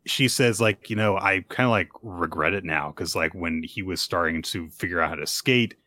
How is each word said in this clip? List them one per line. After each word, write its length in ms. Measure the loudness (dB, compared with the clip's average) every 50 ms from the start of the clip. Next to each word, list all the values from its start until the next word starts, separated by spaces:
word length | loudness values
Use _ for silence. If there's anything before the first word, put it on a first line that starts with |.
| -8
she 200 | -4 0 2 2 2
says, 320 | 4 4 4 4 4 4
like, 300 | 4 2 2 0 -4 -4
"You 60 | 0
know, 200 | 2 2 2 2
I 280 | 2 2 2 2 2 0 -4
kinda, 200 | -2 0 2 2
like, 220 | 2 2 0 -2 -6 -14
regret 520 | -14 -10 -4 -4 -4 -2 0 0 0 0 0
it 100 | 0 -2
now, 260 | -2 -2 -2 -2 -4
'cause, 220 | -6 -8 -8 -6 -2
like, 200 | -2 -2 -2 -2
when 280 | -4 -4 -4 -4 -4
he 200 | -6 -6 -8 -8
was 180 | -6 -6 -4 -4
starting 420 | -4 -2 0 0 0 0 -2 -4
to 260 | -4 -6 -6 -8 -8 -10
figure 300 | -8 -8 -6 -2 0 0
out 100 | 0 0
how 40 | -2
to 100 | -4 -6
skate, 500 | -6 -6 -2 2 2 4 4 2 0 -2 _ _